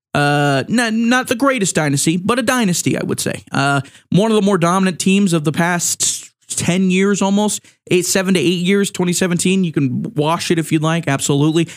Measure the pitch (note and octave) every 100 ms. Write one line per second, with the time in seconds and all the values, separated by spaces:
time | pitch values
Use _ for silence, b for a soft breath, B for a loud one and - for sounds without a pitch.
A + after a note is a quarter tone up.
0 | _ D3 D3 D3 C#3+ C#3 - A#3 A#3 A3+
1 | A#3 B3+ B3 B3+ C#4 C4 G3 - D3+ C#3
2 | - F3 G3+ A#3+ B3 B3 G3+ E3+ C3+ -
3 | - - - - - - C#3 C#3+ B B
4 | - F3 A3 G#3+ G3 F#3+ E3+ F#3 F#3+ E3
5 | F#3+ G3 G3 E3 D3+ C#3 E3+ F3 - -
6 | - - - _ - - - F3+ F#3+ F#3
7 | G3 G3 G3 G3+ G#3 - b b - F3+
8 | F3 G3 F#3 F#3 D3+ F3+ F3 G3+ G3 -
9 | F3+ E3+ F#3 F3 G3 G3 F3 D#3 C3+ B2
10 | - - D3 E3+ - E3+ D#3 D#3+ D#3 E3
11 | D3+ C3+ - C#3+ D3+ D#3+ D#3+